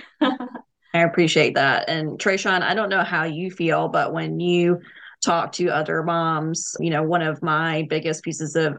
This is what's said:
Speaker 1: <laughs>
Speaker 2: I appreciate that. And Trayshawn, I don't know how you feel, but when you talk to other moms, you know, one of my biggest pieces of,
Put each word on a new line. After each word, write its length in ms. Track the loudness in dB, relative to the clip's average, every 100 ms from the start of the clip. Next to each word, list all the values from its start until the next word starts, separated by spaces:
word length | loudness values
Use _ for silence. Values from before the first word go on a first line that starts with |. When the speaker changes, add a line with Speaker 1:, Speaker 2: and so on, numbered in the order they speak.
Speaker 1:
<laughs> 180 | -10 _
Speaker 2:
I 800 | -2 0 -8 -14 -20 _ _ 2
appreciate 560 | 2 4 4 4 4
that. 340 | 4 2 2 0
And 300 | -2 -4 -2
Trayshawn, 420 | 0 0 0 0
I 140 | 2
don't 160 | 0 0
know 140 | 0
how 200 | 0 -2
you 260 | -2 -4 -6
feel, 380 | -2 0 2 2
but 240 | 0 0
when 260 | -2 -4 -2
you 440 | 2 4 4 2 -4 -20 -20 -6
talk 280 | 0 0 -2
to 180 | -2 0
other 320 | 0 0 -2
moms, 720 | 0 0 0 0 -2 -4 -6 -4
you 120 | -2
know, 120 | 0
one 200 | 0 0
of 200 | 0 -2
my 440 | -2 0 0 -2 -2
biggest 340 | -2 -2 -4
pieces 320 | -6 -6 -2
of, 220 | 0 0